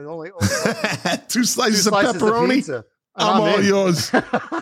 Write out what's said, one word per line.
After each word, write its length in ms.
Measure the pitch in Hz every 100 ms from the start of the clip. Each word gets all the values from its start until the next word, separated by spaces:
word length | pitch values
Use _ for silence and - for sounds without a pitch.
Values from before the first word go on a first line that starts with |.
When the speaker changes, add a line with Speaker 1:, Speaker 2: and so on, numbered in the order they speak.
Speaker 1:
know, 80 | 147
only, 220 | 165 165
only 160 | 196 202
Speaker 2:
<laughs> 800 | 175 214 220 214 180 180 175 -
two 160 | 233
slices 400 | 226 - 240 208
Speaker 1:
two 60 | 196
Speaker 2:
of 40 | 202
Speaker 1:
slices 140 | 226 196
of 60 | 214
Speaker 2:
pepperoni. 200 | 226 247
Speaker 1:
pizza, 260 | 269 - 123
and 80 | - _ _ -
Speaker 2:
I'm 200 | 214 196
Speaker 1:
I'm 60 |
Speaker 2:
all 180 | 208 202
Speaker 1:
in. 60 | 196
Speaker 2:
yours. 460 | 196 190 160 - -
Speaker 1:
<laughs> 40 | - - - 339